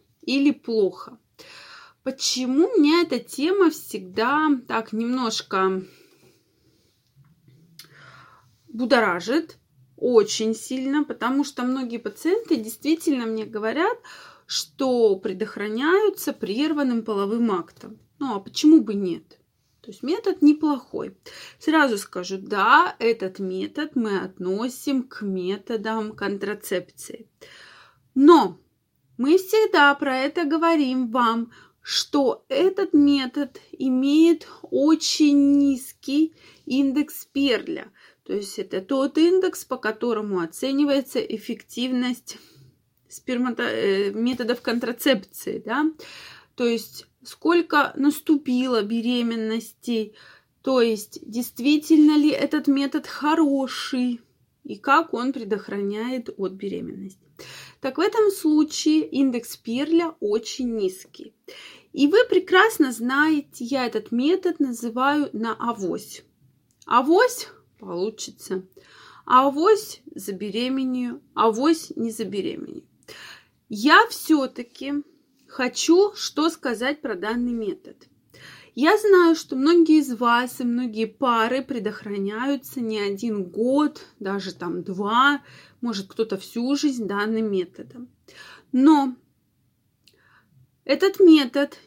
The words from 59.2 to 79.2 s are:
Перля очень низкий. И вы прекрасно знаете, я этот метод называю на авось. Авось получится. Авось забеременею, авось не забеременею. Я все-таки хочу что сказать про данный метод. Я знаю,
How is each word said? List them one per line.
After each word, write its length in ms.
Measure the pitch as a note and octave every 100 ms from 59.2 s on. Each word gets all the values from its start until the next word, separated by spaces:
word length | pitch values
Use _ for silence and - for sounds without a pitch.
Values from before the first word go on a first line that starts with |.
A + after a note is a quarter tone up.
| C4+ A#3+ - -
Перля 580 | - A#3+ D4+ E4 E4 -
очень 560 | G#3 A3 - - B3 A3+
низкий. 580 | F#3+ F#3 - - - _ - - - - _
И 140 | C4+ C#4+
вы 180 | G4+ A#4+
прекрасно 640 | F#4 F#4 F#4 A4 A4+ C4+
знаете, 720 | A3+ A#3+ C4+ D#4 D4+ - -
я 220 | A#3 C4+ B3
этот 260 | A3 G#3+
метод 480 | A#3+ C#4 F#4+ F#4 -
называю 720 | C#4 A#3 A#3 A3+ C#4 D4 C#4
на 200 | G#3 A3+
авось. 680 | A3 A#3+ A3 F3+ - - - - _ _ _ _ _ -
Авось 640 | A#3+ C4 F4+ B4 - - - _ _
получится. 800 | G3 F3 G#3 A3 - - - F#3+ F#3 _ _ - - -
Авось 800 | - B3+ C#4 C#4 F4+ G#4 - - -
забеременею, 1080 | - F#3+ F#3 G#3 G#3+ B3 C4+ C4 B3+ B3 B3+ _
авось 580 | - A3+ A3 D4 D#4+ - -
не 140 | A#3
забеременею. 720 | A3 G3 G3+ E3 - - - - _ - - - - _ _ -
Я 380 | G#3 B3+ F4+ A4+
все-таки 960 | - - D#4 C4 - A#3+ - C4+ C#4+ - _ _ _ _
хочу 640 | - B3+ - - E4+ G4+
что 360 | - - - D#4+
сказать 500 | D#4+ C4 G#3+ B3+ D4
про 140 | C4
данный 380 | F#3+ G#3 A#3+ A#3+
метод. 440 | A#3 G#3 - - - _ _ _ - - - -
Я 220 | - D4+ G#4
знаю, 360 | G#4+ F#4